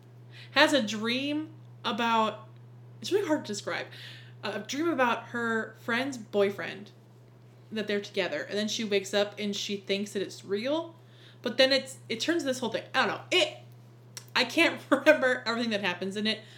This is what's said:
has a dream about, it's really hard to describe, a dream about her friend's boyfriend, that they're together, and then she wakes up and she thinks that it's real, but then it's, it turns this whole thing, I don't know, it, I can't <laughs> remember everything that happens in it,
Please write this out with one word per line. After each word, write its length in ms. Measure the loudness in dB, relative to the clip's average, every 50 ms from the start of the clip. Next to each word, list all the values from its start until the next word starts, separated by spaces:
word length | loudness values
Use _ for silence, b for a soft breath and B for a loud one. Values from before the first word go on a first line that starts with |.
| -20 -20 -20 -20 -20 -20 B B B B B
has 200 | 6 6 8 6
a 100 | 4 2
dream 680 | 0 -2 -4 -2 -2 -2 -2 -2 -2 -2 -4 -4 -6 -10 -16 -20 -20 -16 -8 -6
about, 640 | -4 -2 0 2 2 4 4 2 2 0 -4 -10 -18 -20 -20 -20 -20 -20 -20 -20 -20 -18 -12
it's 100 | -4 -2 0
really 140 | 0 2
hard 180 | 2 0 0 0
to 40 | -2 -8
describe, 340 | -8 -6 -6 -4 -4 -6 -8 B B B B B B B B B B -8
a 140 | -6 -6 -6
dream 280 | -6 -6 -4 -2 0 0
about 360 | 2 2 2 2 2 0 -4 -6
her 460 | -6 -4 -2 -2 -2 -2 -2 -6 -10 -10
friend's 380 | -6 -2 -2 -2 -2 -2 -4 -8
boyfriend, 720 | -8 -2 2 2 2 2 2 -2 -8 -8 -10 -12 -14 -16 -20 -20 -20 -20 -20 -20 -20 -20 -20 -20 -20 -20 -20 -20 -16 -8 -6
that 140 | -4 -2
they're 140 | -2 -2 -2
together, 420 | -2 -2 -2 -2 -2 0 -2 -4 -6 -4
and 100 | -2 -2
then 80 | -2 -2
she 140 | -2 -4 -2
wakes 280 | 0 0 0 0 2 2
up 220 | 2 2 0 -2 -6
and 160 | -6 -4 -4
she 220 | -4 -4 -4 -4
thinks 360 | -4 -2 -2 -2 -2 -2 -2 -4
that 100 | -4 -4
it's 220 | -4 -6 -10 -8
real, 500 | -4 -4 -2 0 0 0 -2 -2 -4 -10 -18 b b b b b b b b b
but 140 | -2 4
then 160 | 4 6 6 6
it's, 260 | 2 0 -2 -10 -14 -10 -8
it 100 | -6 -2
turns 240 | 0 0 0 2 0
this 140 | -2 -2 -2
whole 100 | -2 -2
thing, 120 | -2 -4 -6 -2 2
I 120 | 2 2
don't 20 | 2
know, 120 | 0 -4 -2 0
it, 280 | 2 4 4 2 0 -6 -16 -20 -20 -20 -20 -20 -20 -20 -20 -20 -18 -18 -10 -4 0
I 100 | 0 0
can't 360 | 2 4 4 4 4 4 0 -2
<laughs> 60 | 2
remember 520 | 2 4 8 6 6 6 6 2 0 0 0
everything 240 | -2 -2 0 0 0
that 120 | 0 0 0
happens 340 | -2 -2 -2 -4 -6 -4
in 100 | -2 0
it, 140 | 0 0 -2 -6 b b